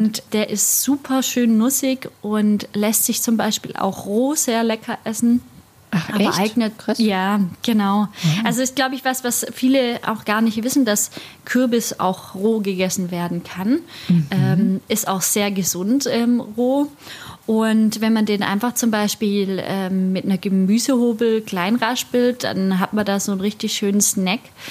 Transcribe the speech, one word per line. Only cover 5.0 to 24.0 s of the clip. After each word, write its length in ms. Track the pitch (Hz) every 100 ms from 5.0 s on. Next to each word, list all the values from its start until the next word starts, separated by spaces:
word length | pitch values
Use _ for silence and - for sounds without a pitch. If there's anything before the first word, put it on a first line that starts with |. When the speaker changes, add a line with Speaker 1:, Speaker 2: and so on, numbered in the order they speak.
| -
Speaker 1:
essen. 340 | 220 233 240 - - - _ -
Speaker 2:
Ach, 160 | 175 -
Speaker 1:
Aber 100 | 214
Speaker 2:
echt? 180 | 202 170
Speaker 1:
eignet, 400 | 214 240 220 220
Speaker 2:
Krass. 220 | - 214
Speaker 1:
ja, 400 | 214 190 190 208 180 -
genau. 400 | - 220 196 208
Speaker 2:
Mhm. 420 | 208 - 170 170 233
Speaker 1:
Also 160 | 233
ist, 140 | 254 262
glaub 180 | 262
ich, 100 | 262 262
was, 180 | 254
was 200 | 247 - 233
viele 480 | - 254 269 240 240 -
auch 180 | 220
gar 160 | - 208
nicht 240 | 226 220
wissen, 220 | 233 285 233
dass 240 | 208 - - - - -
Kürbis 540 | 247 254 233 - -
auch 360 | 185 190 - 190
roh 240 | 214 220
gegessen 500 | 196 185 185 185 175
werden 340 | 180 175 175
kann. 360 | - 180 196 311 - - -
Speaker 2:
Mhm. 200 | 175 147
Speaker 1:
Ähm, 520 | 190 131 160 208 190 -
ist 200 | 208 -
auch 140 | 190
sehr 280 | - 214 202
gesund, 580 | 196 175 175 196 277 -
ähm, 340 | 233 233 240
roh. 440 | - 214 247 277 294 - - - - - -
Und 540 | 220 220 220 220 214
wenn 120 | 220
man 140 | 220 214
den 160 | 202
einfach 320 | 190 202 240 -
zum 160 | 233
Beispiel, 680 | 214 208 - 214 202 190 190 -
ähm, 460 | 196 185 190 185
mit 120 | 190 -
einer 120 | 185
Gemüsehobel 1040 | 202 190 185 220 262 254 240 220 233 220
klein 340 | 220 185 185 240
raspelt, 640 | 226 247 - 247 247 247
dann 340 | - 185 190 185
hat 140 | 196
man 100 | 214
da 160 | 202 196
so 120 | 208
einen 100 | 196
richtig 320 | 202 - 214
schönen 260 | - 202 202